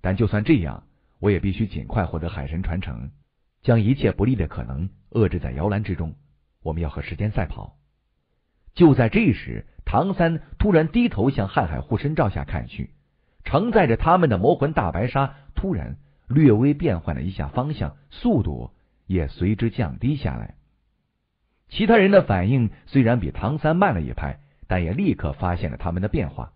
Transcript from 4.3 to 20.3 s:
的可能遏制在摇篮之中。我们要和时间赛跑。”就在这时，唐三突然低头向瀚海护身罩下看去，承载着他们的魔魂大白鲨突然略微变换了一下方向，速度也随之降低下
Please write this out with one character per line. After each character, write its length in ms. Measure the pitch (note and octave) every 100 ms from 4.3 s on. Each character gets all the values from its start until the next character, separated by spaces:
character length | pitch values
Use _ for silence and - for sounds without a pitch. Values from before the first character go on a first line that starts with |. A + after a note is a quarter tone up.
| B2+
的 100 | D#2+
可 140 | -
能 280 | A1+ C2 F#2 - _
遏 180 | - G2+
制 100 | -
在 120 | -
摇 160 | B1+ F#2
篮 140 | G2+
之 120 | G#2
中。 200 | F2 E2 - _ _ _ _
我 100 | E2
们 100 | D#2+
要 60 | D#2
和 140 | D#2
时 120 | -
间 160 | D#2+ G#2
赛 160 | G#2 F2
跑。” 300 | - G1+ _ _ _ _ _ _ _ _ _ -
就 200 | - E3+
在 140 | B2+ A2+
这 240 | G3+ G#3+
时， 340 | - - A1+ - -
唐 280 | - A2+ F3+
三 300 | F#3+ E3 E3 - -
突 140 | G#3
然 160 | E3 D#3+
低 200 | A#3+ A#3+
头 220 | - A#2+
向 160 | C#3 G2
瀚 180 | - F2
海 140 | C#2
护 160 | - G#2+
身 180 | C#3+ D#3
罩 120 | A#2
下 160 | D#2+
看 220 | C#2 D2+ A#1+
去， 240 | - - _ _ _ _ _
承 260 | - D3 A#3
载 160 | A3 D#3
着 100 | A2+
他 220 | D#3+ F3+
们 100 | D#3+
的 100 | G2
魔 180 | A2+ F3
魂 160 | C#3+
大 180 | D#3 G2
白 160 | F2 B2
鲨 300 | C#3 C#3 - -
突 180 | - G3
然 240 | B2+ - - - _ -
略 260 | C3+ D3
微 220 | G#2+ C3+
变 260 | D3 E3 E2+
换 140 | E2
了 80 | C#2
一 80 | D#2+
下 180 | F#2+ C#2
方 240 | F2+ C3+
向， 240 | C3 D#2 - _
速 320 | - A#3+ F3+
度 300 | E2+ C2 A#1+ _ _ _ -
也 220 | F#2 C#2+
随 260 | - F#2
之 160 | G#2+ A#2
降 280 | - F2+ C2
低 180 | A#2+ D3
下 180 | F2